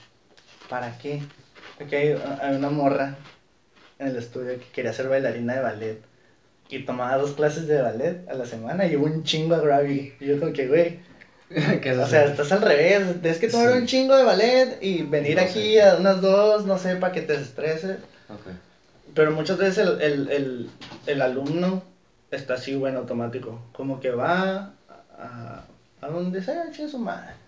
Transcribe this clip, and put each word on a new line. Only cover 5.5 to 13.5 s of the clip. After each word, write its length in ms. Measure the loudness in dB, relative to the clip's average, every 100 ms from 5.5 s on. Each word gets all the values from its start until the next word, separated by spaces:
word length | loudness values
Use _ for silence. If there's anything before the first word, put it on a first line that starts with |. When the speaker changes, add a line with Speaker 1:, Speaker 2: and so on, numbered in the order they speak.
| -2
Speaker 1:
de 60 |
ballet 400 | -4 -4 -8 -10 -16 _ _ _ _ _ -14
y 100 | -10
tomaba 380 | -8 -6 -2 0
dos 160 | 0
clases 340 | 0 0 0 0
de 140 | 0
ballet 460 | 0 -2 -4 -4 -10
a 40 |
la 120 | -10 -8
semana 420 | -10 -6 -2 0
y 80 | 2
hubo 100 | 0
un 180 | -2
chingo 320 | -2 -2 0 2
a 40 |
Gravy. 540 | 4 4 2 -2 -6 -6
Y 60 | -2
yo 140 | 0
como 140 | 0
que, 140 | -2 2
güey, 320 | 4 2 -2 -18 -20 -20 _ -8
Speaker 2:
<laughs> 0 |
¿Qué 420 | -2 0 0 0
es 60 | 0
Speaker 1:
o 40 |
Speaker 2:
eso? 80 | 4
Speaker 1:
sea, 160 | 6 4
estás 260 | 2 0
al 100 | 2
revés, 600 | 4 6 6 4 2 -2
tienes 180 | -2 0
que 80 |
tomar 240 | 0